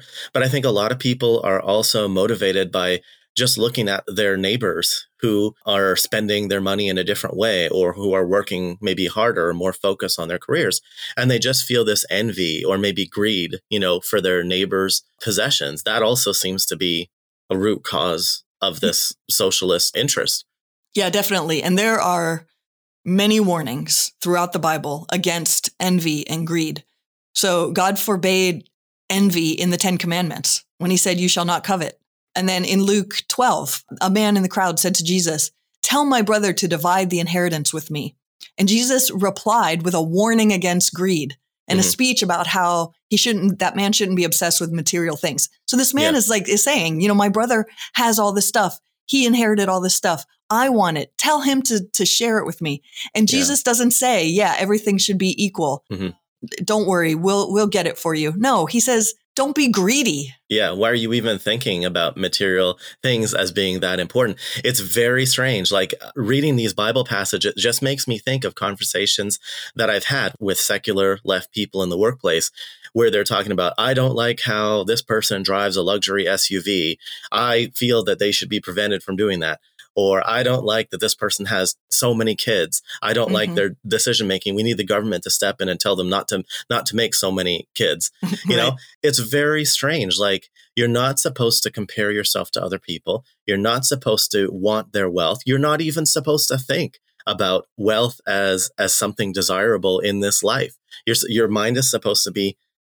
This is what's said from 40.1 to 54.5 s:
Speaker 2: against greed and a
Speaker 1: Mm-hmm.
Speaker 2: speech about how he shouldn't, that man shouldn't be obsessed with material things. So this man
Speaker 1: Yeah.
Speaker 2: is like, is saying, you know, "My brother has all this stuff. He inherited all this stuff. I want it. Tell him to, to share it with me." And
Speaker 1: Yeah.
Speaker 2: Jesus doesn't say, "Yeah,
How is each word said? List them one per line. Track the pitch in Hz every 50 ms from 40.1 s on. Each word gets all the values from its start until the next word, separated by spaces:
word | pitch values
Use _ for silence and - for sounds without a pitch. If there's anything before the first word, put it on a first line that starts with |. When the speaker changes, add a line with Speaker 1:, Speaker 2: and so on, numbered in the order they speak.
| 165 190 214 226 226 226 220 214 202
Speaker 2:
against | 185 180 180 175 180 - - -
greed | 170 185 190 180 156 139 139 - - _ _ _ _ _ -
and | 185 185
a |
Speaker 1:
Mm-hmm. | 190 185
Speaker 2:
speech | - - 254 254 240 - 208
about | 180 170 170 175 170
how | - 185 175 175 175 170 165 165 - _ _ _
he | 208 196
shouldn't, | - 240 220 190 185 196 185 -
that | 185 170 -
man | 190 202 202 214
shouldn't | - 208 185 185 180
be | 170
obsessed | 165 165 - 180 170 170 -
with | 175 160
material | 165 165 151 - 185 175 170 165 147 -
things. | - 160 123 - - - _ _ _ -
So | 254 254
this | 262 - 269
man | 285 311 320 311
Speaker 1:
Yeah. | 254
Speaker 2:
is | - 214
like, | 226 208 175 -
is | 202 202 -
saying, | 277 302 233 165 165 160 156
you | 190 208
know, | 202
"My | 202 202 208
brother | 196 220 240 240 240 220 208 - - - - - -
has | - 240 233 214 220
all | 208 202 196
this | 202 196 -
stuff. | - 220 196 170 - - _ _ _ _ _
He | - 269 269 247
inherited | 233 240 240 233 214 214 208 196 190
all | 185 185
this | 180 180 -
stuff. | - - 185 165 147 - - _ _ _ _
I | 214 233 262 269
want | 247 214 190 170 156 147
it. | - - _ -
Tell | - 294 302 294
him | 269 277 269 269 262
to, | 254 226 202 180 - -
to | - 185
share | - - - 233 233 220 214
it | -
with | - 160 -
me." | 170 151 143 143 - _ - - - - -
And | 214 220 196
Speaker 1:
Yeah. | 254 277
Speaker 2:
Jesus | 269 285 285 - -
doesn't | 247 233 240 247 247
say, | - - 262 254 240 185 165
"Yeah, | 160 170 202 208 175